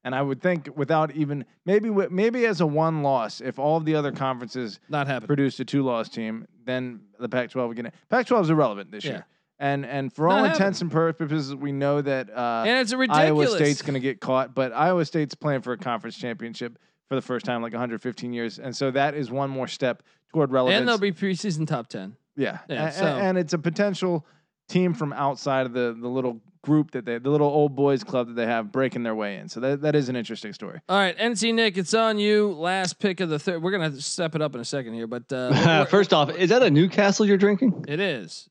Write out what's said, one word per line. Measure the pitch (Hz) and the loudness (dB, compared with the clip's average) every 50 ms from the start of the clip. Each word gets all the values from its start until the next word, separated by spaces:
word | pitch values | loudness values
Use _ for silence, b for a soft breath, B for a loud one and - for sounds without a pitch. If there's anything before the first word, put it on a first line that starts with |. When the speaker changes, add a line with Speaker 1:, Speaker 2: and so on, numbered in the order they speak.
| _ | _
Speaker 1:
And | 127 127 | -4 -2
I | 135 | -2
would | 143 139 135 123 | -2 -2 -4 -2
think | - 185 180 165 143 147 131 | 0 0 0 0 -4 -8 -6
without | 151 139 127 160 156 156 151 139 | -4 0 2 2 2 2 0 0
even, | 156 151 139 147 143 123 _ _ _ _ | -4 -2 -2 -2 -6 -8 _ _ _ _
maybe | 175 196 214 208 226 | 2 2 2 2 2
wi-, | 208 196 190 - | 0 0 0 0
maybe | 180 185 214 233 240 254 233 | 0 2 2 2 2 2 2
as | 226 202 156 | 2 2 2
a | 175 | 2
one | 156 143 156 160 165 160 156 | 2 4 2 2 2 2 0
loss, | 143 139 135 123 110 107 - - | 0 2 2 2 0 -2 -8 -8
if | 117 131 113 131 | -8 -8 -6 -2
all | 135 147 156 | 0 2 2
of | 165 156 | 2 2
the | 156 156 | 0 0
other | 151 143 139 | 0 0 -2
conferences | - - 135 131 131 120 123 107 - 127 123 107 92 - _ - | -4 -2 -2 -2 -2 -4 -8 -10 -8 -8 -8 -8 -10 -14 _ -6
Speaker 2:
Not | 147 147 139 | -4 -4 -2
happening. | 139 135 123 110 - | -2 -4 -6 -2 0
Speaker 1:
produced | 147 139 139 131 - - | 0 2 2 0 0 -4
a | 131 | -8
two | - - 143 | -2 -2 0
loss | 135 131 120 113 110 104 | 0 0 0 -2 -4 -6
team, | - 120 113 110 110 113 107 - _ 107 117 | -6 -6 -6 -6 -6 -8 -12 -16 _ _ _
then | 123 127 127 127 123 120 101 101 _ _ - | -6 -4 -4 -4 -8 -10 -14 -20 _ _ -10
the | 123 113 | -8 -4
Pac-twelve | 120 127 123 - - 127 123 117 | -4 -4 -4 -4 -4 -4 -4 -4
would | 117 | -4
get | 113 120 | -8 -10
in. | 117 b b b b | -10 b b b b
Pac-twelve | 214 247 240 - 247 226 180 | 0 0 2 4 4 4 6
is | 156 | 6
irrelevant | 160 156 143 117 101 98 98 82 | 6 4 4 2 2 -4 -10 -12
this | 98 104 104 | -14 -10 -8
Speaker 2:
Yeah. | 113 | -8
Speaker 1:
year. | 120 95 - _ _ _ _ _ _ _ | -8 -8 -12 _ _ _ _ _ _ _
And, | 139 139 139 139 139 | -2 0 0 -2 -4
and | 117 135 139 135 127 | -6 -6 -6 -6 -6
for | _ - 156 | _ 0 2
Speaker 2:
Not | 170 | 4
Speaker 1:
all | 190 208 214 | 4 4 4
Speaker 2:
happening. | 208 | 4
Speaker 1:
intents | - 196 196 196 180 - | 4 2 2 0 0 -2
and | 175 165 | -4 0
purposes, | 156 160 165 165 160 - 165 143 151 160 143 135 143 | 2 2 2 2 0 -2 -4 -2 -2 -2 -2 -4 -6
we | 135 143 143 | -6 -6 -4
know | 139 139 139 143 143 147 | -2 0 0 0 0 0
that, | 139 139 135 131 123 101 | 0 0 -2 -2 -4 -6
uh, | 107 123 120 120 117 113 113 | -6 -4 -2 0 0 0 2
Speaker 2:
And | 214 240 262 | 2 2 2
it's | 254 208 | 0 0
Speaker 1:
Iowa | 254 254 | 0 0
Speaker 2:
ridiculous. | 262 226 147 151 156 156 151 151 147 247 214 | 0 4 6 6 6 6 6 4 4 2 2
Speaker 1:
State's | 175 151 147 147 139 | 2 2 2 2 0
gonna | - 147 139 131 | -2 -4 -4 -2
get | 123 135 123 - | -2 -2 -4 -4
caught, | - 139 131 131 131 123 123 | -2 0 0 0 0 0 -2
but | 135 131 127 | -2 -2 -2
Iowa | 113 131 151 175 185 175 160 | 0 2 2 2 4 2 0
State's | - - 160 151 135 - | 0 -2 -2 -2 -2 -6
playing | _ - 151 139 131 | _ -2 -2 -2 -2
for | 104 123 | -2 -4
a | 123 107 | -6 -4
conference | - 127 120 110 - 117 104 | -2 -4 -4 -4 -4 -10 -10
championship | - - 123 117 95 117 117 110 - 123 120 117 _ _ _ _ _ _ _ | -8 -8 -8 -8 -8 -10 -12 -10 -10 -10 -10 -10 _ _ _ _ _ _ _
for | 135 | -4
the | 131 | -4
first | - - 127 117 - | -2 -4 -6 -6 -4
time | 139 123 | -4 -4
in, | 117 | -4
like, | 117 117 | -4 -6
a | 110 117 | -4 -6
hundred | 123 120 117 104 | -4 -4 -6 -6
fifteen | - 131 110 - 123 123 120 | -6 -8 -8 -6 -8 -8 -6
years. | 120 117 113 92 104 | -6 -6 -6 -8 -10
And | 117 131 117 | -12 -10 -6
so | - 143 135 | -2 -4 -2
that | 127 139 139 151 143 | 0 2 0 0 0
is | 151 143 110 | -4 -6 -4
one | 123 135 139 139 | -4 -4 -4 -4
more | 135 131 127 | -4 -6 -6
step | - - - 139 123 113 - _ _ _ _ _ _ | -6 -4 -2 -2 -2 -2 -4 _ _ _ _ _ _
toward | - 160 147 135 | 0 0 0 2
relevance. | 127 131 127 127 190 220 | 4 2 4 4 4 4
Speaker 2:
And | 247 | 4
they'll | 240 233 208 | 2 2 2
be | 196 202 | 2 0
preseason | 170 - 202 196 185 160 - 214 160 151 160 | 0 -2 -2 -2 -2 -2 -2 -4 -2 -2 -2
top | 147 156 123 117 _ | -2 -2 -4 -6 _
ten. | - 107 92 98 113 _ _ _ _ | -10 -12 -10 -12 -14 _ _ _ _
Speaker 1:
Yeah. | 143 131 110 - - - - | -2 -2 -2 -2 -8 -10 -8
Speaker 2:
Yeah, | 143 120 156 160 | -4 -2 -2 -2
Speaker 1:
A-, | |
Speaker 2:
so. | 160 - - | -2 0 0
Speaker 1:
and | 160 147 - 196 190 190 185 | 0 0 2 0 2 2 0
it's | 175 147 180 | 0 0 -2
a | 165 | -2
potential | 143 175 160 190 202 208 190 - 185 185 175 156 - _ _ _ _ _ _ _ _ _ | -2 -2 0 0 0 0 0 0 0 0 0 -2 -4 _ _ _ _ _ _ _ _ _
team | - 175 185 180 160 | 0 2 2 2 2
from | - 156 143 135 | 0 -4 -4 -2
outside | 131 143 139 139 - - 143 135 131 131 | 0 0 0 0 -2 -2 0 0 0 0
of | 127 | 0
the, | 120 127 123 120 113 113 | -2 -2 -2 -2 -2 -4
the | 117 | -6
little | 123 123 131 127 123 117 113 _ - _ _ | -4 -2 -2 -2 -2 -4 -6 _ -20 _ _
group | - 139 151 156 147 - | 0 2 2 2 2 0
that | - 127 107 | -4 -8 -4
they, | 123 117 117 | -4 -6 -4
the | 120 139 | 0 0
little | 147 147 147 143 | 2 4 2 4
old | 143 151 147 147 135 | 4 4 2 2 2
boys | 135 139 139 139 127 - | 2 2 4 2 2 -2
club | - 135 127 123 117 | -2 -2 -2 -2 -2
that | 117 | -2
they | 117 117 | -2 0
have | 113 117 117 110 104 | 0 0 -2 -2 -2
breaking | 101 131 135 123 - 123 117 | -2 0 0 0 -2 -2 -4
their | 117 110 | -2 -2
way | 110 104 101 98 - | -2 -4 -4 -6 -8
in. | 104 - | -12 -12
So | - 113 | -8 -4
that, | 123 135 143 139 | -2 -2 -2 0
that | 147 151 151 | 0 2 2
is | 151 135 123 | 2 2 0
an | 127 | -4
interesting | 123 110 - 117 - - 104 | -4 -6 -6 -10 -10 -10 -14
story. | 98 - 107 98 - - _ - | -12 -12 -12 -12 -12 -14 _ 0
Speaker 2:
All | 185 202 | 2 2
right, | 196 185 165 180 | 2 2 0 0
N | 214 233 240 | -2 -2 0
C | 180 214 233 | 0 0 0
Nick, | 226 226 226 214 170 196 | 2 2 2 2 0 -2
it's | 180 - 214 | -2 2 2
on | 226 226 220 214 208 | 2 4 2 2 2
you. | 208 208 214 208 208 202 | 4 4 4 4 4 2
Last | 185 147 165 180 185 190 185 180 - _ | 0 -2 -2 -2 0 0 -2 -4 -4 _
pick | - 202 180 165 | -2 -2 0 0
of | 190 165 | -2 -2
the | 151 147 | -2 -2
third. | - 196 180 165 | -2 -2 -4 -2
We're | 160 185 | -2 -2
gonna | 202 196 160 156 139 131 | 0 0 -2 -2 -4 -6
step | 151 - - - 170 160 156 | -8 -8 -4 -4 -4 -2 -2
it | 156 | -2
up | 156 147 131 | -2 -2 -4
in | 120 | -8
a | 117 | -8
second | - - 139 127 113 110 | -6 -6 -6 -6 -6 -8
here, | 113 117 110 | -8 -6 -6
but, | 120 123 123 _ | -8 -10 -8 _
uh, | 135 127 127 123 | -6 -4 0 2
Speaker 3:
<laughs> | |
Speaker 2:
what, | 123 143 156 | 2 4 6
what | 165 160 156 139 - | 6 6 4 4 4
Speaker 3:
First | 175 202 196 - | 4 4 6 6
off, | 185 156 147 - - | 4 4 4 2 2
is | 170 185 170 | 0 2 4
that | 220 254 | 6 6
a | 262 196 | 6 6
Newcastle | 143 147 175 185 - - 208 196 190 - 214 | 6 6 4 4 4 4 4 4 4 4 4
you're | 202 202 185 | 4 6 6
drinking? | 202 202 208 190 262 240 175 - 151 143 | 6 4 4 4 2 2 2 0 -4 -6
Speaker 2:
It | 147 165 | -4 -2
is. | 202 190 147 117 90 80 - - - _ | -2 -2 -2 -4 -8 -12 -16 -18 -20 _